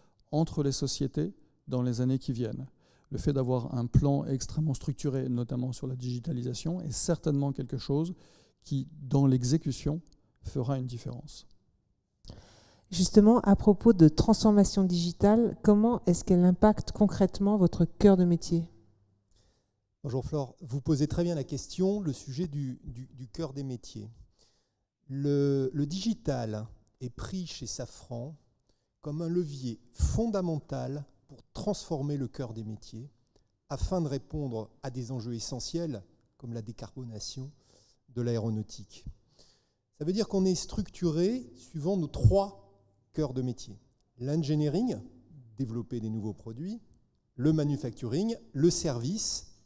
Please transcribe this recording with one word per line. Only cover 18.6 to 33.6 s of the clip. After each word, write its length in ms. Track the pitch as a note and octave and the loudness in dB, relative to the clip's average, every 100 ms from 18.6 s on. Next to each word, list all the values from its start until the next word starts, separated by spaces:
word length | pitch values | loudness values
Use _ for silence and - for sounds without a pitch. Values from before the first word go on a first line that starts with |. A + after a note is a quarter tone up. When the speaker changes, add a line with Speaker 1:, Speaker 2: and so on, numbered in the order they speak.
| E3 - _ _ _ _ _ _ _ _ _ _ _ _ | -2 -12 _ _ _ _ _ _ _ _ _ _ _ _
Speaker 3:
Bonjour 220 | C#3 B2+ | -6 -6
Flore, 320 | B2 D3+ C3 - | -4 -4 -6 -10
vous 200 | C#3+ C#3 | -10 -6
posez 260 | D#3+ C#3 D3 | 0 2 2
très 160 | E3+ | 0
bien 100 | F3 | -2
la 100 | D#3+ | -2
question, 560 | B2+ C#3 - - F#3+ G#3 | -4 -8 -8 -2 0 0
le 120 | E3+ | -4
sujet 340 | B2+ C#3+ C3 F3 | -6 -8 -6 -6
du, 340 | C#3+ C3 - | -6 -6 -8
du, 260 | - A#2+ C3 | -12 -14 -16
du 140 | C3+ B2+ | -16 -16
cœur 240 | - D3+ | -10 -8
des 120 | C#3 | -8
métiers. 440 | C3+ B2 - - G#2+ A2+ - _ _ _ _ _ _ _ - | -8 -10 -12 -14 -14 -18 -20 _ _ _ _ _ _ _ -12
Le, 600 | C3+ C#3+ C#3+ C#3+ C#3 C3 | -4 0 2 4 2 0
le 120 | C#3+ D3 | -2 -2
digital 840 | F#3+ A3+ - - B2+ A2+ G#2+ A2+ - _ _ | -2 -2 -2 -2 -2 -4 -6 -8 -14 _ _
est 100 | B2 | -12
pris 360 | A#2 A2 F#3+ E3+ | -8 -8 -8 -8
chez 200 | - B2 | -10 -10
Safran 680 | - A#2+ - - A#2+ C#3 D#3 _ _ _ _ _ _ | -10 -12 -14 -12 -12 -10 -14 _ _ _ _ _ _
comme 200 | D3+ D3+ | -10 -6
un 80 | E3 | -2
levier 520 | F3 D#3 C#3 B2+ A2 _ | -2 -2 -6 -8 -8 _
fondamental 1120 | - - - A#3 G3+ F3+ D#3 - C3+ B2+ C#3+ C#3+ _ _ | 0 2 2 0 0 -2 -4 -6 -6 -6 -8 -12 _ _
pour 160 | C3+ _ | -20 _
transformer 640 | - G#3 F#3+ - D3+ C#3+ C#3+ | -6 -4 -4 -4 -4 -2 -4
le 120 | B2 | -4
cœur 260 | - A#2+ | -6 -10
des 100 | A2+ | -8
métiers 440 | G#2+ G#2+ - A2 C#3+ _ _ _ _ _ | -10 -12 -14 -16 -16 _ _ _ _ _